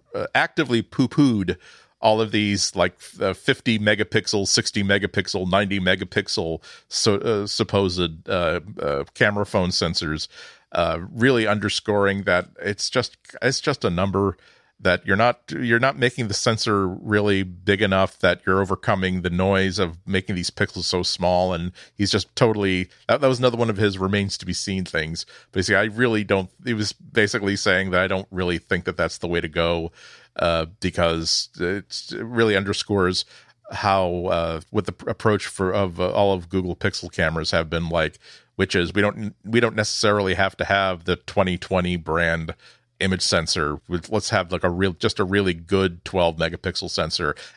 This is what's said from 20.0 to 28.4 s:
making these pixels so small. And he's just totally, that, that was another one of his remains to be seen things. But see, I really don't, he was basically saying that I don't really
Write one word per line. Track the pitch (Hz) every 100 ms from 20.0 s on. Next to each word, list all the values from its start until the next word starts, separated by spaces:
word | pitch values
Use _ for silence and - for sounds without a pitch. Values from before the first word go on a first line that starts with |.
| 87
making | 95 - 90
these | 87
pixels | - 98 92 -
so | 90
small. | 90 - 90 90 92
And | 87 90 - -
he's | - 101
just | 104 - -
totally, | 117 104 98 92 90 _ -
that, | 123
that | 135
was | 123
another | 127 117
one | 113
of | 101
his | 104 95
remains | 95 101 98 -
to | 90
be |
seen | 87 - 95
things. | 87 82 78 82 - - _
But | 98 95
see, | 98
I |
really | 107 107 123 107
don't, | 101 95 92 _ 127
he |
was | 110 101
basically | - - 113 101 110 98 101
saying | 104 92 95
that | 90
I | 95
don't | 95 98
really | 92